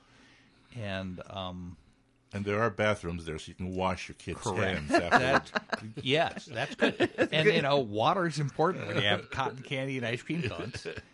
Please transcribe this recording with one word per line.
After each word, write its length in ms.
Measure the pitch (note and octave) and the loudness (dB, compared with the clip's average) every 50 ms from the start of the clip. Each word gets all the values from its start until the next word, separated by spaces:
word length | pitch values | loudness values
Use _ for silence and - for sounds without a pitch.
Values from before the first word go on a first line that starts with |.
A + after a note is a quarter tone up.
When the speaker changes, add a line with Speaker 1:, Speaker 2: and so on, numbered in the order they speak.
| _ _ - - - - - _ _ _ _ _ _ - - | _ _ -20 -20 -20 -20 -20 _ _ _ _ _ _ -16 -12
Speaker 1:
And, 460 | A#2+ G#2+ G2+ F#2+ F#2+ F#2+ F#2+ F2+ E2+ - - | -8 -6 -4 -4 -4 -4 -6 -8 -10 -10 -10
um, 480 | - F#2+ F#2+ F#2 F2+ F2+ F2+ F2 F2 - - - _ _ _ _ _ _ _ _ - | -8 -8 -8 -6 -8 -8 -10 -10 -12 -14 -18 -20 _ _ _ _ _ _ _ _ -6
Speaker 2:
And 100 | G2+ G2+ | -4 -2
there 160 | G2+ G#2 G#2+ A#2 | 0 2 2 2
are 80 | A#2 | 2
bathrooms 540 | F#2+ - G#2+ G#2+ G#2 - - E2+ F2 E2+ E2 | 2 2 2 2 2 2 -2 -4 -4 -4 -6
there, 120 | E2 D#2 | -6 -6
so 120 | D#2 - - | -8 -8 -10
you 40 | E2 | -10
can 220 | - F2+ F2+ F#2 | -8 -6 -4 -2
wash 340 | F#2 F#2 F#2 F#2 F2 - - | 0 0 0 0 -2 -6 -12
your 60 | F2+ | -14
kids' 260 | - - - E2+ - | -12 -8 -8 -8 -4
Speaker 1:
Correct. 380 | - A2+ F#2+ G2 G2+ F#2+ F#2 E2 D2+ D2 | -4 -2 0 0 0 0 0 -2 -2 2
Speaker 2:
hands 20 | |
afterwards. 600 | C4 - F2 F2 - - B2+ B2+ - D3 - - | 2 2 4 4 4 4 6 6 4 2 2 0
Speaker 1:
That, 520 | - - - - - - A2 G#2+ A2+ D3 - | -6 -4 -4 -4 -6 -6 -6 -8 -10 -4 0
yes, 420 | C3 C3+ D#3 E3+ - - - - | 2 2 4 2 0 -2 -8 -12
that's 280 | - C#3 A2 B2+ - - | -8 -4 -4 -4 -4 0
good. 360 | - - - - - F4+ - - | 2 2 2 2 2 0 0 2
Speaker 3:
<laughs> 140 | - F4+ - | 0 0 2
Speaker 1:
And, 160 | - D#3 D#3+ | 4 4 6
you 140 | G#3+ F3 E3 | 6 6 4
know, 160 | D#3 C3+ C#3+ | 4 4 4
water 480 | C#3+ C3 G#2 G2+ G#2 A2+ D3 F3 G3 F3 | 4 2 2 2 2 4 4 4 4 2
is 140 | E3+ C#3+ D3+ | 0 0 -2
important 480 | D3 C3+ - - D#3 F3 F#3 - G#2+ | -2 -2 2 2 2 2 2 0 -4
when 80 | G2+ G2+ | -2 0
you 60 | - G2+ | 2 4
have 260 | G#2 G2+ - - - | 4 2 2 0 -4
cotton 320 | - - C3 C3 A#2+ C3 | -2 -2 -2 -2 -2 -6
candy 360 | B2 - C#3+ C3+ C3+ C3+ C3+ | -8 -6 -4 -4 -2 -2 -4
and 80 | C3 A#2+ | -2 -2
ice 160 | A2+ A#2+ A#2+ - | -2 -2 -4 -4
cream 180 | - D#3 F3 | -4 -4 -2
cones. 460 | D#3 A2 F#2+ E2+ F2+ G#2 - - - - - - - - | -2 -4 -4 -6 -8 -8 -8 -8 -8 -8 -10 -10 -12 -10